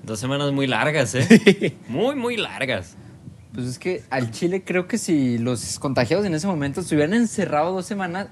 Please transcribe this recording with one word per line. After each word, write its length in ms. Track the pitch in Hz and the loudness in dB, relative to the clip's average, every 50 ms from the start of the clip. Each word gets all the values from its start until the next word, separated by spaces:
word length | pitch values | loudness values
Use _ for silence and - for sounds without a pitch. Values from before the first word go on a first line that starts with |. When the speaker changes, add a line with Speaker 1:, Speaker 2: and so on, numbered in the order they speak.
| - | -10
Speaker 1:
Dos 160 | 107 110 101 | -8 -8 -6
semanas 320 | 123 127 139 143 143 143 | -4 -2 -2 0 0 0
muy 140 | 139 139 139 131 | 0 0 0 0
largas, 480 | 117 107 127 151 151 156 127 104 - | 2 2 2 2 2 2 0 0 2
¿eh? 600 | 123 120 180 226 - - 202 180 - - 165 - - - | 0 6 8 8 10 10 6 4 4 2 -4 -4 -6 -12
Speaker 2:
<laughs> 40 | - | -6
Speaker 1:
Muy, 280 | 117 151 214 269 294 | -2 0 0 0 0
muy 200 | 269 233 240 240 | -2 -4 -4 -2
largas. 640 | 214 165 - 98 101 135 131 117 95 85 - - - - - - - - - - - - - - | -2 -4 -6 -6 -6 -4 -4 -4 -4 -4 -8 -16 -20 -20 -20 -20 -20 -20 -20 -20 -20 -20 -16 -10
Speaker 3:
Pues 120 | 123 123 123 | -8 -6 -6
es 120 | 123 - | -8 -6
que 240 | - 180 185 - - - | -4 -4 -4 -4 -6 -6
al 220 | 127 135 123 113 | -4 -4 -4 -4
chile 320 | 113 - 180 170 190 190 190 | -4 -2 -2 -2 -2 -2 -4
creo 200 | - 180 185 180 185 | -2 -2 -2 -2 -2
que 80 | 240 220 | -4 -4
si 400 | - - 165 147 131 123 120 117 | -2 0 2 2 2 2 0 0
los 420 | 117 127 123 110 - - - - | 0 -2 -2 -4 -4 -8 -10 -6
contagiados 460 | - 143 127 131 120 104 156 190 208 | -4 -2 0 0 2 2 2 0 0
en 80 | 196 156 | 0 -2
ese 100 | 156 165 | -2 -2
momento 360 | 202 180 151 139 139 139 196 175 | -2 -2 -2 -2 -4 -4 -4 -4
se 100 | - 165 | 0 2
hubieran 200 | 147 147 160 208 | 2 2 4 2
encerrado 580 | 240 240 214 - - 180 - 151 147 156 175 | 2 2 0 0 -2 -2 0 0 0 0 0
dos 140 | 190 190 175 | -2 -4 -6
semanas, 420 | - 214 196 190 175 170 190 202 - | -6 -6 -6 -6 -6 -6 -6 -8 -10